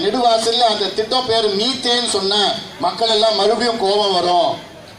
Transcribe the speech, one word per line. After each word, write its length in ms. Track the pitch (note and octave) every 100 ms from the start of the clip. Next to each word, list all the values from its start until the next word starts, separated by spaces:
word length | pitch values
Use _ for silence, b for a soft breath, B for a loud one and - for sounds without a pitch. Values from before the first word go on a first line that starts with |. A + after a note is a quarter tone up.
நெடுவாசல்ல 640 | F#3+ B3 A#3+ A3+ A3+ A#3 A#3+
அந்த 200 | G#3+ F#3+ G#3+
திட்டம் 300 | G#3+ B3+ A3
பேரு 180 | A3+ G#3+ G3
மீத்தேன் 540 | A#3+ B3 B3 A#3+ A#3 G3+
சொன்னா 260 | F#3+ G#3 G3+ - - - F3
மக்கள் 280 | F#3+ A3+ G#3+
எல்லாம் 220 | A3 G#3
மறுபடியும் 420 | G3+ A3+ A#3+ A3+
கோபம் 320 | G3 G#3 G3+ F3+
வரும், 320 | F3 F3 D#3 - - - -